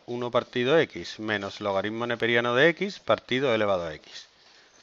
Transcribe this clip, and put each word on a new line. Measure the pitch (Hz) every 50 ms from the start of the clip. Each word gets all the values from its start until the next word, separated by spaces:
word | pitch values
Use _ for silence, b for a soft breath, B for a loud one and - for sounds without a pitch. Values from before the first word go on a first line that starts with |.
| _ -
uno | 120 120 123 120
partido | 113 123 113 - - 127 120 127 151 165
x | 139 - - 87 85 - - -
menos | 107 107 107 101 98 98 - -
logaritmo | 107 101 98 95 95 107 110 113 120 120
neperiano | 120 113 120 113 117 120 117 120 120
de | 123 143 170
x | 165 - 185 208 190 -
partido | - - 160 - - - 131 127 139 135 113
elevado | 110 107 101 98 90 85
a | 82 78
x. | 76 - - - - - - _ b b b b b b b b b